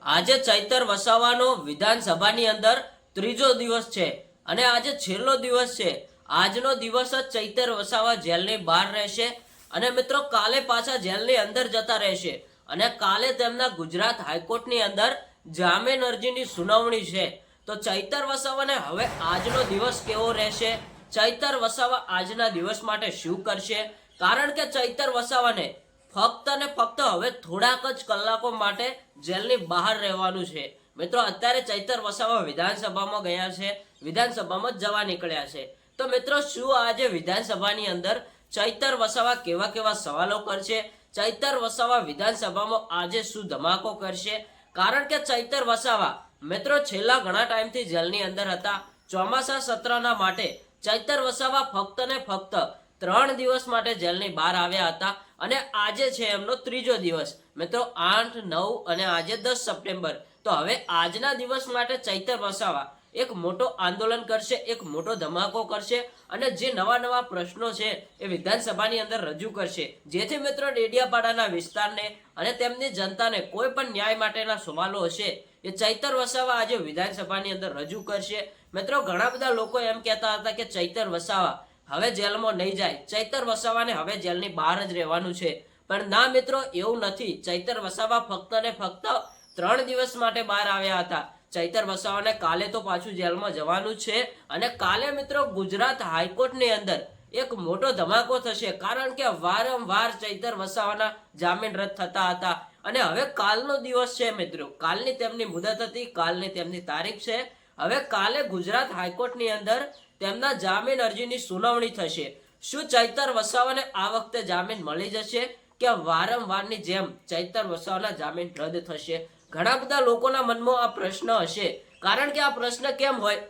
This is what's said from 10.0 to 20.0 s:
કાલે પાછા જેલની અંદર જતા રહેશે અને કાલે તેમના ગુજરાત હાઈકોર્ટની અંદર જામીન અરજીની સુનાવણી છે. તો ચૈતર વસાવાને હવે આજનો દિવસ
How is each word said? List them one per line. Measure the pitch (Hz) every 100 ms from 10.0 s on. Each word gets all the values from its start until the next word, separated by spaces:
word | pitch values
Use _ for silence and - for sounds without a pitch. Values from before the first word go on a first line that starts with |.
| 254 277 285
કાલે | 233 214 262 262
પાછા | 233 233 254 185
જેલની | 196 226 254 208
અંદર | 226 247
જતા | 220 220 220 202
રહેશે | 180 175 135 - _ -
અને | 156 233 233
કાલે | 190 202 254 254
તેમના | 233 240 254 175
ગુજરાત | 160 170 220 226 147
હાઈકોર્ટની | 165 170 233 240 240 208
અંદર | 196 226 269 - _ - 160
જામીન | 180 185 240 269 247
અરજીની | 220 240 247 254 -
સુનાવણી | 180 220 233 226 180
છે. | 185 175 - - _ -
તો | 208
ચૈતર | 220 190 202 285 269
વસાવાને | 269 269 262 277 269 143
હવે | 175 247 - 165
આજનો | 180 196 247 254
દિવસ | 196 240 240